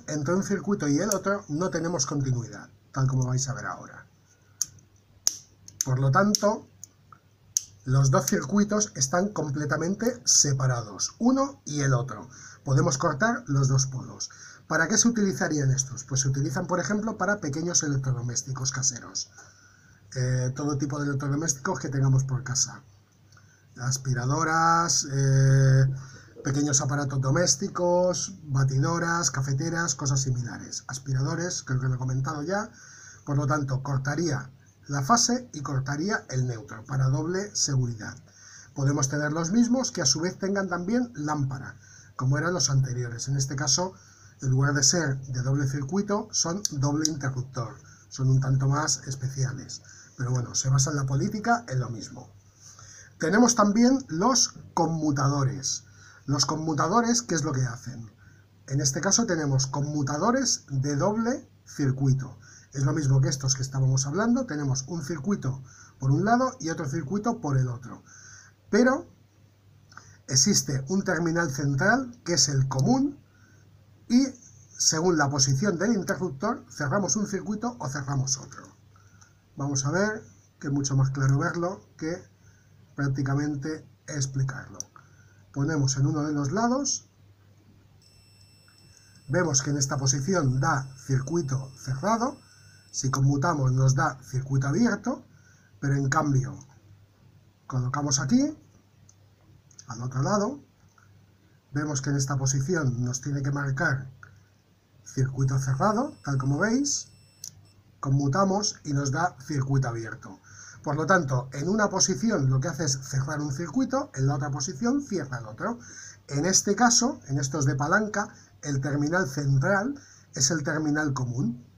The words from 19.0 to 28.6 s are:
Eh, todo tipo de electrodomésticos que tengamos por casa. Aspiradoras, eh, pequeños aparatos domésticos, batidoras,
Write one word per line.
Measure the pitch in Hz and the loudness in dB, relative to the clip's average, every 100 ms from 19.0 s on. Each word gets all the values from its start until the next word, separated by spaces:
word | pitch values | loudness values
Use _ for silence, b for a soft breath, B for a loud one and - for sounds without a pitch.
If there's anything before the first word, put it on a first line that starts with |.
| 90 - - B B B B B B B B 131 | -8 -12 -12 B B B B B B B B -4
Eh, | 127 127 127 135 | 0 0 -2 -2
todo | 147 139 | -2 -2
tipo | 147 147 | -2 -2
de | 143 | -2
electrodomésticos | 135 143 143 160 - 196 180 | -2 -2 -2 -2 -2 -2 -2
que | 156 | -2
tengamos | 135 135 131 | 2 4 4
por | 135 127 | 2 -4
casa. | - 123 - - - - _ _ _ b b b b - | -4 -2 -2 -6 -20 -20 _ _ _ b b b b -8
Aspiradoras, | 127 131 131 127 127 151 160 160 165 165 170 - 143 | -4 -4 -2 -2 0 0 2 2 4 4 2 0 0
eh, | 135 135 135 135 135 135 131 135 B B B B B | 2 4 6 6 8 8 6 6 B B B B B
pequeños | 147 139 147 139 | -2 0 2 2
aparatos | 143 143 139 135 | 2 -2 -2 0
domésticos, | 131 165 175 - 196 - 175 180 180 175 - - | 2 2 2 0 -2 0 2 4 2 0 -4 -10
batidoras, | 156 135 | -4 0